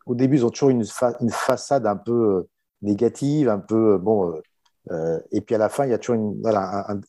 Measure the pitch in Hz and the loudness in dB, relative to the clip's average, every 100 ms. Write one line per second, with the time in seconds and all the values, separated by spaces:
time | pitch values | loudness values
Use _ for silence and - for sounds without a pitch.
0 | - 120 131 143 117 - 139 123 104 - | -6 0 2 4 2 2 2 2 0 -2
1 | 123 117 117 - - 123 - 139 107 101 | -2 0 -2 -2 -2 -2 0 0 0 -4
2 | - 120 110 95 85 _ _ _ 101 101 | -2 0 2 2 -2 _ _ _ -2 2
3 | 117 - 139 151 127 101 - 110 110 95 | 0 0 0 2 2 0 0 2 4 2
4 | 95 107 87 78 - _ _ _ - 85 | 2 0 0 -4 -12 _ _ _ -10 -4
5 | 82 80 - 107 - 110 104 - 139 110 | -2 -4 -4 -6 -2 0 0 0 -2 -2
6 | - 117 107 104 110 104 92 98 98 98 | -2 -2 -2 -4 0 0 -2 -6 -6 -8